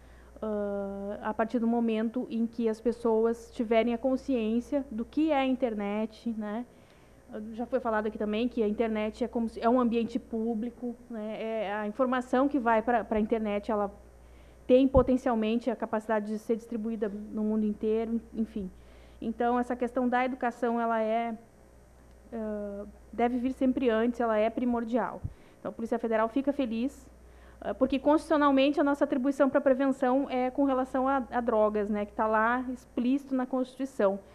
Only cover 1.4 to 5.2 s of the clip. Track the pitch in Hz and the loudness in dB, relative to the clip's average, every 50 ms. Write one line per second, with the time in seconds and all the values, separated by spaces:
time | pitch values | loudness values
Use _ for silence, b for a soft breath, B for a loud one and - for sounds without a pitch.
1.4 | 226 220 - 247 226 226 233 240 233 226 220 220 220 233 220 254 254 - 220 226 | -2 0 0 0 0 0 0 2 0 0 0 0 -2 -2 -2 -4 -6 -4 -2 -2
2.4 | 233 226 - - 233 220 220 220 - 240 226 - - 240 220 220 226 226 233 226 | -2 -2 -2 -2 -2 -2 -2 -2 -2 -4 -2 0 0 2 2 4 2 2 0 -2
3.4 | - - - - 240 214 233 226 226 240 233 226 - 262 262 254 - - 269 240 | -8 -10 -6 -4 -2 2 2 2 4 2 0 0 0 0 0 -2 -2 -2 -2 0
4.4 | 220 214 220 240 240 - 294 285 269 - 220 214 233 - - 294 | 0 0 0 -2 -2 -2 -4 -4 -4 -4 -6 -8 -6 -4 -2 0